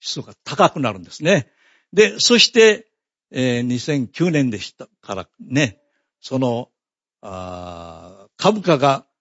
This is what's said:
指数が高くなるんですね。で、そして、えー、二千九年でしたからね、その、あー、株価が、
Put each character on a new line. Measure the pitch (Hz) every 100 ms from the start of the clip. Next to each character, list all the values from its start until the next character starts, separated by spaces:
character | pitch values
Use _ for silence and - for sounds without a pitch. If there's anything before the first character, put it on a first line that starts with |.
指 | - 147
数 |
が | 110 -
高 | - 135 180
く | 170
な | 120
る | 95
ん |
で | 85
す | -
ね。 | 156 185 - _ _ _ _
で、 | 180 208 -
そ | - 240
し | -
て、 | 233 220 208 - _ _ _ _
え | 131 127 120
ー、 |
二 | 123 123
千 | 156 147 113
九 | - 175
年 | 151 131
で | 104
し | - -
た | - _
か | -
ら | 95 - _
ね、 | 226 131 127 - _ _ _ _
そ | - 131
の、 | 127 120 - _ _ _ _ _
あ | 101 92 90 90 90 85 85 82 87 95 101
ー、 | -
株 | 190 214
価 | 180 143
が、 | 139 139 - _